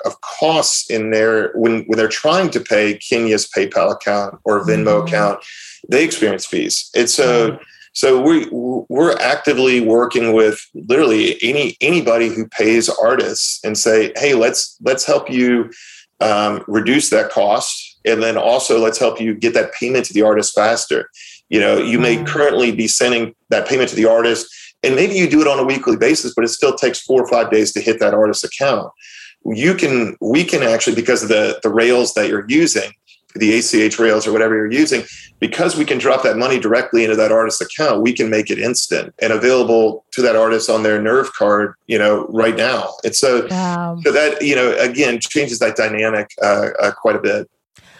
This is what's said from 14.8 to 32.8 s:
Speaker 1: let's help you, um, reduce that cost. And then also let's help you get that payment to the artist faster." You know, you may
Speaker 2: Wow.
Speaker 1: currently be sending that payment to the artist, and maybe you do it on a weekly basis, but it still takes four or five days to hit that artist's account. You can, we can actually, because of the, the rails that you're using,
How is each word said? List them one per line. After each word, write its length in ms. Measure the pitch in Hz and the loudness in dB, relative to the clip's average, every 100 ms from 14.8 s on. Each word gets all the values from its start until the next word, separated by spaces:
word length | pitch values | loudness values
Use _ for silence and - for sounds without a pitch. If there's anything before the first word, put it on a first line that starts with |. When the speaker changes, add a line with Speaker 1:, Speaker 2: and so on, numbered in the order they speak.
Speaker 1:
let's 220 | 120 127 - | -4 -2 0
help 240 | 143 - | -2 0
you, 400 | 127 123 120 113 - - - _ - | 0 2 0 -2 -10 -20 -20 _ -4
um, 420 | 110 104 104 104 - | 0 0 -2 -4 -4
reduce 400 | 107 113 147 - | -2 0 0 2
that 200 | 131 - | 0 0
cost. 560 | 113 101 120 - - - _ | 0 0 0 -2 -10 -14 _
And 180 | - 110 | -2 0
then 140 | 113 107 | 0 0
also 400 | 113 127 - 113 | 2 2 2 2
let's 200 | 110 - | 2 2
help 220 | 127 - | -2 0
you 140 | 113 | -4
get 200 | 104 117 | -2 0
that 180 | 120 107 | 0 -2
payment 300 | - 123 131 - | -4 -2 -2 0
to 60 | |
the 100 | 104 | 2
artist 320 | 107 107 - | 2 2 0
faster." 560 | - 110 117 - 65 - - - - - | 0 0 0 -2 -4 -6 -16 -20 -20 -2
You 120 | 107 | 0
know, 180 | 104 107 | 2 2
you 200 | - 117 | 0 0
may 200 | 120 113 | 0 0
Speaker 2:
Wow. 60 | |
Speaker 1:
currently 460 | - 151 147 - 120 | -2 0 2 2 0
be 140 | 107 110 | 0 -2
sending 460 | - 123 117 113 - - | 0 0 0 -4 -8 -2
that 160 | 107 - | -2 0
payment 220 | 131 123 | 0 0
to 60 | 104 | 2
the 100 | 113 | 4
artist, 400 | 113 117 110 - - - _ | 4 2 0 -6 -16 -20 _
and 120 | 135 | -2
maybe 200 | 131 202 | 0 0
you 140 | 190 165 | 0 2
do 120 | 151 | 4
it 80 | 147 | 4
on 100 | 135 | 2
a 60 | |
weekly 320 | 131 135 123 107 | 0 -2 0 2
basis, 360 | 123 156 123 | 2 0 -2
but 100 | - | -2
it 40 | 113 | -2
still 260 | - 135 131 | 0 -2 0
takes 240 | 123 - | -2 -2
four 200 | - 131 | 0 0
or 60 | 120 | 2
five 220 | 117 110 | 0 2
days 220 | 107 107 | 2 0
to 80 | 101 | -2
hit 180 | 117 110 | -2 0
that 140 | 104 | 2
artist's 300 | 104 107 - | 2 2 0
account. 460 | - - 139 110 - - - - - _ | -6 -2 -2 -2 -4 -16 -20 -20 -20 _
You 300 | - 110 160 | -8 -2 0
can, 420 | 175 156 127 104 - | 0 0 0 -2 -4
we 240 | 107 147 | 0 0
can 180 | 175 - | 0 0
actually, 320 | 120 113 123 | 0 0 0
because 280 | 113 117 113 | 0 0 0
of 60 | 107 | 2
the, 300 | 107 95 - | 0 0 -2
the 60 | 110 | 0
rails 440 | 110 117 123 117 | 2 2 2 0
that 140 | 110 104 | -2 -2
you're 180 | 107 104 | -2 0
using, 440 | 151 160 110 | 0 2 0